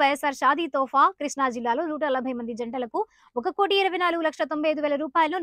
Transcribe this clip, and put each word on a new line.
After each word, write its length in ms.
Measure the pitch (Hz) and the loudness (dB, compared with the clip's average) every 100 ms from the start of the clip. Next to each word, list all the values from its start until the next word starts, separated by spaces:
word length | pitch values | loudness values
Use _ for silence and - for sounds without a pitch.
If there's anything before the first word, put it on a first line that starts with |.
వైఎస్ఆర్ 360 | 277 285 294 262 | 2 2 -2 2
షాదీ 240 | 262 294 330 | 2 2 0
తోఫా. 260 | 277 262 269 330 - | -2 2 4 4 2
కృష్ణా 280 | 285 - 262 | -6 -2 -2
జిల్లాలో 280 | 240 240 233 330 | 0 -2 0 -2
నూట 120 | 302 294 | -2 -2
నలభై 240 | 254 254 240 | -2 -2 -6
మంది 140 | 233 233 | -6 -6
జంటలకు 400 | 233 254 233 339 440 _ _ 240 | -6 -6 -4 -4 -6 _ _ -6
ఒక 80 | 359 370 | -4 0
కోటి 180 | 392 392 | 2 2
ఇరవై 180 | 381 359 | 2 0
నాలుగు 200 | 349 339 320 | 0 0 -2
లక్షల 180 | - 311 | -2 -4
తొంభై 160 | 302 311 | -2 0
ఐదు 100 | 302 | 0
వేల 120 | 294 285 | 0 -2
రూపాయలు 340 | 311 330 311 359 | 0 2 2 0